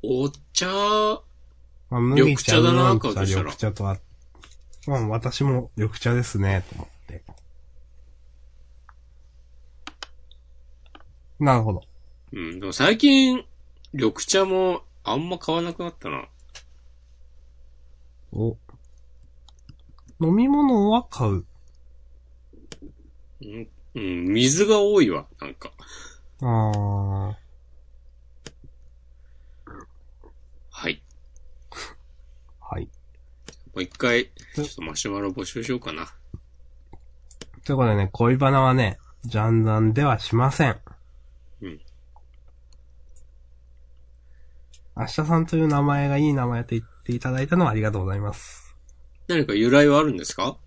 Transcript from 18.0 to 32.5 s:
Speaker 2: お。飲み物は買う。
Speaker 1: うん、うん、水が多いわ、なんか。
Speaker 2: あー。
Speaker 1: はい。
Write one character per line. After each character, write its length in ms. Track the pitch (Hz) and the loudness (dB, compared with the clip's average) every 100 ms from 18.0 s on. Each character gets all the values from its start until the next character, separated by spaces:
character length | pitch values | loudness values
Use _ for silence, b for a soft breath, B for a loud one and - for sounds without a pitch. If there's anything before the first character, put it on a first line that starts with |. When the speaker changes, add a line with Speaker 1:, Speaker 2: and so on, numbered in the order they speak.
| - - - | -20 -20 -14
Speaker 2:
お。 240 | - 113 117 - - - - - - - - - - - - - - - - | -4 -4 -4 -16 -20 -20 -20 -20 -20 -20 -20 -20 -20 -20 -20 -20 -20 -20 -4
飲 140 | 160 | 2
み 140 | 190 254 | 4 4
物 420 | 285 285 240 202 | 4 4 4 4
は 140 | 226 | 2
買 240 | 247 - 113 | -2 -2 0
う。 160 | 98 - - - - - - - - - - - - - - - - - - - - | 0 -6 -18 -20 -20 -20 -20 -20 -20 -20 -20 -20 -20 -20 -20 -20 -20 -20 -20 -20 -20
Speaker 1:
う 20 | |
ん、 240 | 107 107 113 - - | -18 -16 -16 -20 -16
う 60 | 123 | -8
ん、 240 | 98 87 87 | -6 -4 0
水 340 | 107 127 151 208 | 2 2 4 4
が 140 | 214 | 4
多 220 | 202 208 | 4 4
い 80 | 170 | 2
わ、 160 | 82 - - | 0 -8 -16
な 80 | 71 | -16
ん 60 | |
か。 180 | 65 - - B B B B - - | -14 -20 -20 B B B B -20 -8
Speaker 2:
あ 40 | |
ー。 880 | 127 113 110 104 104 101 98 98 98 107 - - - - - - - - - - - - - - - - - - - - - - - - - - - - - - - - - | -2 0 0 0 0 -2 -2 -4 -6 -10 -16 -20 -20 -20 -20 -20 -20 -20 -20 -20 -20 -20 -20 -20 -20 -20 -20 -20 -20 -20 -20 -20 -20 -20 -20 -20 -20 -20 -20 -20 -20 -20 -20
Speaker 1:
は 200 | - 85 | -10 -8
い。 120 | - - - - - - - - - B - - - - - - | -8 -12 -20 -20 -20 -20 -20 -20 -16 B -18 -20 -20 -20 -20 -20